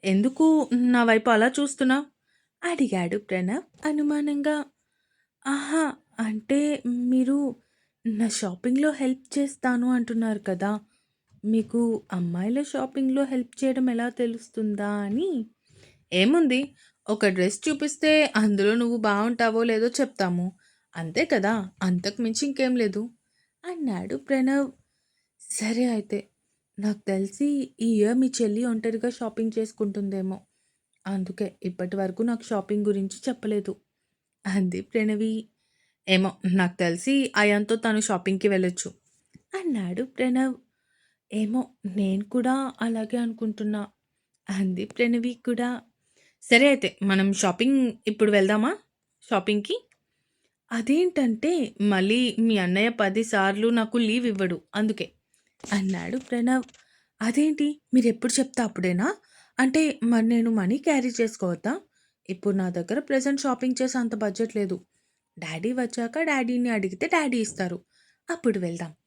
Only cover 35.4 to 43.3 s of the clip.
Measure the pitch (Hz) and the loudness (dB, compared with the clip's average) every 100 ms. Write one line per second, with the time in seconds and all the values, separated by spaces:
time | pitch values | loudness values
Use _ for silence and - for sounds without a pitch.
35.4 | 220 _ _ _ _ _ - 185 190 185 | -10 _ _ _ _ _ 2 2 2 -2
36.4 | 190 190 180 180 175 170 262 277 269 - | 0 2 2 0 -2 0 0 2 2 2
37.4 | 208 208 208 226 226 214 214 190 190 190 | 4 4 2 0 2 0 0 -2 -2 0
38.4 | 208 190 185 180 - - _ _ _ _ | 2 2 0 -2 -10 -14 _ _ _ _
39.4 | _ 381 349 240 185 180 262 - 254 254 | _ -8 -4 -4 -4 -6 -8 -4 -2 0
40.4 | 262 254 _ _ _ _ _ _ _ 208 | -2 -4 _ _ _ _ _ _ _ -4
41.4 | 214 247 247 _ 202 185 190 190 208 247 | -2 -2 -4 _ -8 -2 0 0 -2 -2
42.4 | 247 269 269 - 226 226 220 240 233 | 0 -2 -4 -4 -4 -4 -4 -4 -4